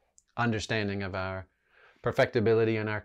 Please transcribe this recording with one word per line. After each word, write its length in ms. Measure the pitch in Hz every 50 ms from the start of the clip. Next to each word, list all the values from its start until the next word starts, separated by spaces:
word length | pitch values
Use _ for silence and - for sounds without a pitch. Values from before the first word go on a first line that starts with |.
| _ _ _ _ _ _ -
understanding 640 | - 120 117 110 104 - - 113 110 104 101 98 101
of 140 | 98 92 98
our 320 | 95 92 95 95 95 92 _ _ _ _ _ _ _ - - _ _
perfectibility 720 | - 120 113 - 127 127 - 120 101 113 113 110 113 110 113
and 120 | 107 107 107
our 120 | 107 104